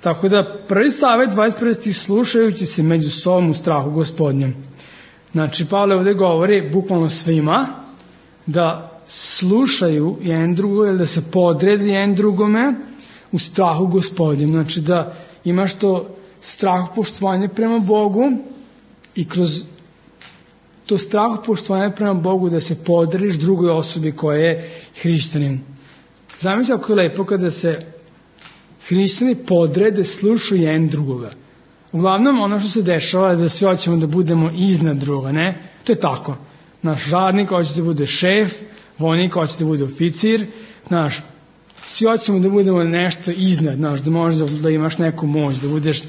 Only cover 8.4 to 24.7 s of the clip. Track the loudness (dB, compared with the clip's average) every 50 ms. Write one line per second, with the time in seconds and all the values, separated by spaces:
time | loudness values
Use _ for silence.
8.4 | -10 -4 0 0 0 0 0 -4 -10 -18 -20 -20 -20 -16 -12 -8 -6 -6 -4 -2
9.4 | 0 2 2 2 2 2 0 0 0 0 2 2 0 -2 -2 -4 -4 -2 0 0
10.4 | 0 0 0 0 0 0 2 2 2 2 2 0 0 0 -2 -4 -4 0 2 2
11.4 | 4 4 4 2 4 2 2 2 2 2 2 2 2 2 2 2 2 2 2 2
12.4 | 2 2 2 2 2 0 0 -2 -6 -14 -18 -20 -20 -20 -20 -20 -14 -6 -4 -4
13.4 | -4 -4 -2 0 2 2 2 2 0 2 2 0 0 0 -2 0 0 0 2 2
14.4 | 2 2 2 2 0 0 -2 -4 0 0 0 0 0 -4 -8 -16 -20 -20 -20 -8
15.4 | _ -2 0 0 0 0 -2 0 0 0 0 0 -2 -8 -16 -20 -20 -20 -20 -20
16.4 | -14 -14 -8 -4 0 0 0 0 -2 -4 -4 -4 -4 -4 -4 -4 -2 -2 0 0
17.4 | -2 -2 -2 -2 -2 0 0 0 2 2 2 2 2 2 2 2 0 0 0 -2
18.4 | -4 -10 -18 -20 -20 -20 -20 -20 _ _ -20 _ _ -14 _ -6 -6 -4 -2 -2
19.4 | 0 0 -2 -4 -8 -10 -18 -20 -20 -20 _ _ _ _ _ _ -20 -20 -20 -20
20.4 | -20 _ _ _ _ _ _ -20 _ -2 -2 -2 -2 0 0 0 0 0 -2 -4
21.4 | -2 -2 -2 -2 0 -2 -2 0 0 -2 -2 -2 0 0 0 0 0 0 0 2
22.4 | 0 0 0 0 -2 -2 -6 -6 0 2 2 4 4 2 0 0 0 0 0 0
23.4 | 2 2 2 2 2 2 2 2 0 -2 -4 -4 -4 -4 -4 -2 -2 0 0 2
24.4 | 2 2 0 -2 -6 -12